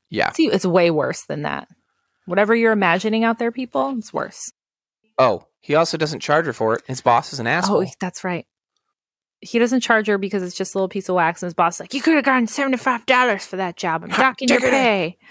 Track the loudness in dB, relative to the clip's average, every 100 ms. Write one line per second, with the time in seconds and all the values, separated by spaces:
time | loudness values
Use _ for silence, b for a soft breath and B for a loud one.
0 | _ -2 0 2 0 2 2 4 4 2
1 | -2 -6 -8 -8 -6 -8 -10 _ _ _
2 | _ _ -4 0 2 4 4 4 2 0
3 | 0 0 0 0 -4 -6 -6 -4 -4 -6
4 | -8 -8 -8 -10 -14 -16 _ _ _ _
5 | _ 2 2 2 -6 _ 0 2 2 -2
6 | -4 -4 0 0 0 -2 0 0 -4 -2
7 | 2 2 0 -6 -2 -2 0 0 -2 -6
8 | -8 -6 -6 -6 -10 _ _ _ _ _
9 | _ _ _ _ -4 0 2 2 2 2
10 | 2 0 -2 -4 -4 -6 -4 -2 -2 -4
11 | -2 0 0 -2 -6 0 0 -2 -8 -2
12 | 2 4 4 2 0 -2 -2 0 -2 -2
13 | 2 4 4 0 -4 -6 -6 -4 -4 -4
14 | -2 0 0 0 2 2 2 2 2 2
15 | -2 -6 B